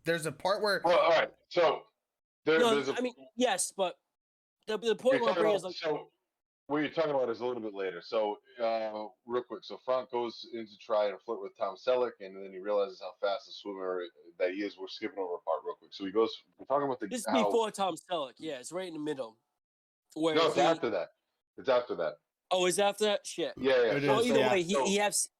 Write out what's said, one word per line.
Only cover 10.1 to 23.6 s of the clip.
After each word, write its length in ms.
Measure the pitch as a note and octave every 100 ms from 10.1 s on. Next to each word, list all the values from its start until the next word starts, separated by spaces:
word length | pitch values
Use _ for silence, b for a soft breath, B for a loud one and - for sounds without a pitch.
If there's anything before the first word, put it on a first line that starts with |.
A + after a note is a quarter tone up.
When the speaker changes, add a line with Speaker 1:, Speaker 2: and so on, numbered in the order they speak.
Speaker 2:
goes 360 | A#2+ A#2+ - G#2+
in 120 | A#2 G#2+
to 120 | G#2
try 300 | - G#2+ G#2
and 120 | F#2
flirt 200 | - G#2+
with 100 | G2 -
Tom 180 | G2+ F#2+
Selleck, 360 | - B2+ B2 -
and 160 | F#2+ G2
then 140 | G2
he 60 | F#2+
realizes 420 | G2+ G#2 F#2+ F#2
how 80 | F#2+ - G2+
fast 220 | F#2+ -
a 40 |
swimmer 500 | - G#2 F#2+ F#2 F2+ F2 - E2+ F2
that 140 | F2+
he 100 | F#2+
is. 160 | G2+ F#2
We're 100 | F#2+
skipping 300 | - G#2+ G2
over 160 | F2+
a 40 | E2+
part 200 | - D#2
real 100 | - -
quick. 140 | E2
So, 120 | -
he 60 | F#2+
goes, 300 | G#2 A2+ - _ _
we're 80 | -
talking 180 | C#3 C#3
about 140 | B2
the, 80 | F#3+
Speaker 3:
This 120 | B3
is 60 | A3
Speaker 2:
how 160 | G#3+
Speaker 3:
before 260 | G#3 G#3+ G#3+
Tom 260 | G3 F#3+ E3 -
Selleck. 240 | F3 C3 -
Yeah, 160 | D#3 C3
it's 140 | B2
right 140 | E3+ F#3
in 60 |
the 60 | D#3
middle. 360 | D3+ C#3 A2+ A2 _ _ _ _ _ _ _
Where 200 | D#3 D#3+
Speaker 2:
No, 120 | D#3 D#3+
it's 80 | C#3+
Speaker 3:
he 40 |
Speaker 2:
after 280 | D3+ D#3+ A#2+
that. 180 | F#2+ D#2+ _ _ _ _ -
It's 100 | G2
after 260 | B2 - F2+
that. 180 | D#2+ D#2 _ _ _
Speaker 3:
Oh, 160 | F#3 F3+
is 120 | F3
after 260 | G3+ G3 G#3+
that? 200 | G3+ -
Shit. 260 | - C#3+
Speaker 2:
Yeah, 140 | -